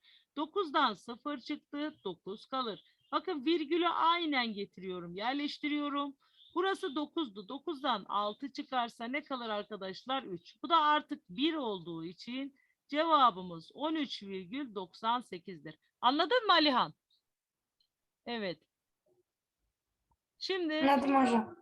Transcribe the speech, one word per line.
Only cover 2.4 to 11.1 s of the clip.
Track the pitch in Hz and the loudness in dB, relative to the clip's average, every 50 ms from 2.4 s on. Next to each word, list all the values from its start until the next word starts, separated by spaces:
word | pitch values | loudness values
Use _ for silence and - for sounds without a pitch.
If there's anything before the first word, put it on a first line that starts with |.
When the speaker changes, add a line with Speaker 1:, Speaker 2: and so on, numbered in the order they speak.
| - | -10
Speaker 1:
kalır. | - - 262 254 226 190 - - _ _ _ _ _ - | -6 -4 -4 -4 -4 -6 -8 -12 _ _ _ _ _ -4
Bakın | 311 - 381 359 294 240 | -4 -2 -2 -4 -2 0
virgülü | 311 339 339 311 262 320 349 359 339 | 2 2 2 0 0 0 2 2 2
aynen | - - - 330 339 349 339 311 285 262 240 226 208 | 2 2 2 2 2 2 0 0 0 0 0 -2 -4
getiriyorum. | 202 202 - _ - 180 190 185 180 175 175 175 | -6 -8 -8 _ -10 -10 -8 -8 -8 -8 -8 -8
Yerleştiriyorum. | 190 208 240 269 285 294 294 - - - 294 294 294 294 294 285 285 285 285 277 _ _ _ _ _ - - - | -4 -4 -2 -2 -2 -4 -6 -6 -6 -4 -4 -2 -2 -2 -2 -2 -4 -4 -6 -8 _ _ _ _ _ -20 -6 -4
Burası | 330 359 392 392 - - 359 262 | -2 0 0 0 -2 -4 -6 -4
dokuzdu. | 302 294 294 _ 339 320 226 190 208 190 190 | -4 -6 -4 _ -6 -6 -6 -8 -12 -12 -10
Dokuzdan | 254 277 - 349 320 262 269 277 233 202 - | -12 -10 -8 -8 -8 -4 -2 0 0 0 -2
altı | - - 202 208 208 214 - 277 277 - | -2 -2 -2 -2 -2 -4 -6 -10 -10 -10
çıkarsa | - 277 - 269 254 233 233 - - 233 | -10 -10 -4 -2 -2 -2 -2 -4 -8 -8
ne | 240 254 302 302 | -6 -6 -6 -4
kalır | - 277 247 240 226 | -4 -6 -6 -4 -4
arkadaşlar? | 214 208 202 - 214 196 190 190 185 - - 240 269 269 233 | -4 -4 -4 -6 -10 -10 -8 -10 -10 -10 -6 -4 -4 -4 -4
Üç. | 202 185 170 - - - _ - | -6 -10 -12 -12 -16 -14 _ 0
Bu | 262 | 4
da | 339 330 | 4 6
artık | 302 302 302 302 302 - | 6 6 4 4 2 -2